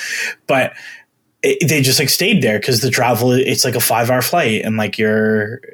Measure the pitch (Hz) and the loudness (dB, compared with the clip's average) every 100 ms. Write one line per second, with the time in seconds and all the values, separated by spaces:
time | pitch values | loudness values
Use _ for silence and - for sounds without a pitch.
0 | - - - - - 135 120 - - - | -10 -8 -8 -8 -2 0 0 -6 -20 -20
1 | _ _ _ _ 135 135 147 151 131 127 | _ _ _ _ -2 0 0 2 2 2
2 | 139 - 185 196 117 107 135 113 127 131 | 0 0 2 2 2 0 0 0 0 0
3 | 120 110 127 127 - 120 131 117 - 117 | 0 2 2 2 2 0 0 0 0 0
4 | 117 127 120 175 127 107 110 110 104 - | 2 0 0 0 0 0 -2 -2 -2 -2
5 | 107 110 110 107 104 - - | 0 2 2 0 -2 -8 -12